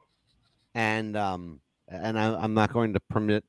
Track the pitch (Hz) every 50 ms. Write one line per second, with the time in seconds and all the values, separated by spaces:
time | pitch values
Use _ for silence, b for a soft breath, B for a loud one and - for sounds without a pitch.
0 | _ _ _ _ _ _ _ _ _ _ _ _ _ _ - 117 113 110 107 110
1 | 110 107 104 107 101 98 92 90 87 85 78 69 _ _ _ _ _ - 90 90
2 | 95 110 110 110 107 110 113 - 107 110 107 110 107 101 - 120 117 110 98 95
3 | - - - 110 107 107 104 107 -